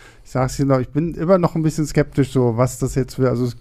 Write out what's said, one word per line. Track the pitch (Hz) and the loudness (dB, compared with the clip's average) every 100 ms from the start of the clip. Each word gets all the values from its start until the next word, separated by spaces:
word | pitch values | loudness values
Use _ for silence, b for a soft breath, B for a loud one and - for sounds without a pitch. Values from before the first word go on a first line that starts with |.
| B B | B B
ich | - | -8
sag's | 131 127 - | -4 -2 0
dir | 139 | 2
noch, | 131 | 2
ich | 120 | 0
bin | 147 170 | -2 -4
immer | 151 165 190 | -2 2 4
noch | 170 165 | 4 0
ein | |
bisschen | 156 151 151 | -2 -2 -2
skeptisch, | 147 143 - 131 | 0 0 0 0
so | 135 123 113 | 2 2 2
was | 123 - | 0 0
das | 131 135 | -4 -2
jetzt | 127 - | -4 -2
wird. | 131 | 0
Also | 120 123 | 0 -4
es | 113 | -6